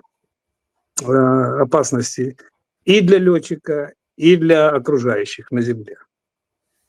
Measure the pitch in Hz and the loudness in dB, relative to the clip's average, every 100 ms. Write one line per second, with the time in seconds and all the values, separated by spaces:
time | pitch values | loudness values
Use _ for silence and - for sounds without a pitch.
0 | _ _ _ _ _ _ _ _ _ - | _ _ _ _ _ _ _ _ _ -10
1 | 127 131 131 131 123 135 127 156 131 123 | -2 0 2 0 -2 -2 0 0 0 -4
2 | 120 - 131 127 _ _ _ _ - 208 | -6 -8 -8 -10 _ _ _ _ 0 2
3 | 180 196 180 170 - 156 - 147 143 _ | 4 4 4 0 -4 -10 -8 -8 -10 _
4 | _ - 160 180 160 160 156 143 123 139 | _ 0 2 4 4 4 2 0 -2 -2
5 | 120 104 101 - - 123 117 113 107 - | 0 -4 -6 -12 -8 -4 -4 -6 -12 -20
6 | _ _ _ _ _ _ _ _ | _ _ _ _ _ _ _ _